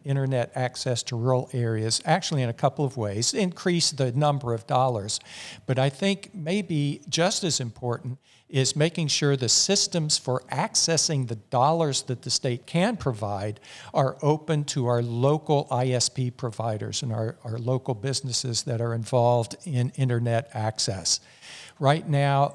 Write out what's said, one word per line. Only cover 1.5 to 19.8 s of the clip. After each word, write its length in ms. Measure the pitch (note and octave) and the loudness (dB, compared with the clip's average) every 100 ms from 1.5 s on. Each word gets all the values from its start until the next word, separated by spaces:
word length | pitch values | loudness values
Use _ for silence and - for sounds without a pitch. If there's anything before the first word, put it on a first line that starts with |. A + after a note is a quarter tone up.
areas, 480 | B2+ A#2 A2 A2 - - | -2 -2 0 -2 -2 2
actually 340 | E3+ - D3 | 0 0 0
in 80 | B2 | -2
a 60 | |
couple 280 | A#2 C#3+ - | 0 0 0
of 140 | C#3 A#2+ | -2 -2
ways, 380 | G#2+ G2+ A2+ | -4 -2 -2
increase 560 | - F#3 F3 F#3 F3 - | 0 -2 -2 -2 0 0
the 200 | C#3+ C3 | 0 0
number 420 | B2 D3 C#3+ A#2+ | 2 2 2 -2
of 120 | A2+ - | -4 0
dollars. 540 | B2+ C3 A#2 G2+ - - - - - - | 2 2 0 -4 -6 -8 -16 -16 -10 -2
But 120 | C3 | 2
I 120 | C#3 | 2
think 400 | C#3 G3 G3 - | 2 0 0 -4
maybe 680 | G3 D#3 G3+ F#3 D#3 C#3+ D3 - | -10 -4 -2 0 0 0 -2 -4
just 340 | D#3+ F3 - | 0 0 2
as 160 | F#3 B2 | -2 -2
important 580 | B2 - B2 A#2 B2+ B2+ _ _ _ | -4 -6 -4 -4 -6 -10 _ _ _
is 260 | C#3 C3 | 0 0
making 340 | D3 D#3+ E3+ D3+ | 2 0 2 0
sure 280 | - D3 C#3 | 2 2 2
the 140 | A#2 | 2
systems 680 | - - G3 - F3+ D3+ - | 2 4 2 2 0 0 0
for 240 | - B2+ - | 0 -2 -2
accessing 760 | C3 F#3 - - D#3+ - D3 A#2+ | -4 -2 0 2 2 2 0 0
the 80 | A2+ | -4
dollars 680 | - B2+ C3+ E3 D#3 B2+ | -2 2 4 4 2 0
that 180 | - A#2+ | -4 -6
the 80 | - | -2
state 340 | - C3 A#2+ | -2 0 -4
can 320 | - D#3+ G3 A3+ | -2 0 2 0
provide 640 | C#3+ A2 G#2 G2+ G#2+ G#2 - - - | -2 -2 -4 -4 -4 -8 -14 -20 -2
are 240 | D#3+ C3+ - | 2 2 2
open 420 | D3 D#3 D#3 D3+ | 2 2 0 -2
to 220 | C#3+ D3 A#2+ | -2 -2 2
our 160 | A#2+ | 2
local 640 | A#2 A#2 C3 D3+ D3+ C#3+ - | 0 2 2 2 2 0 2
I 180 | B2 C3 | 0 0
S 200 | B2+ - | 0 0
P 220 | - B2 | -2 -4
providers 720 | - A#2+ G#2+ A2+ G#2+ G#2+ G#2 | -4 -8 -6 -4 -4 -6 -6
and 100 | A#2+ | -4
our, 240 | A2+ A2 - | -4 -4 -6
our 140 | A#2 A2+ | -10 -6
local 360 | A#2 C3 C3 | -2 -2 -2
businesses 680 | A2+ C3+ B2+ C3 A#2 C3 A2+ | -4 -4 -4 -4 -4 -4 -4
that 180 | - A#2 | -4 -2
are 140 | A#2 | -2
involved 640 | A#2 A2 B2+ A#2+ A#2+ A2+ - | -4 0 2 4 4 0 -6
in 280 | - B2+ | -4 -2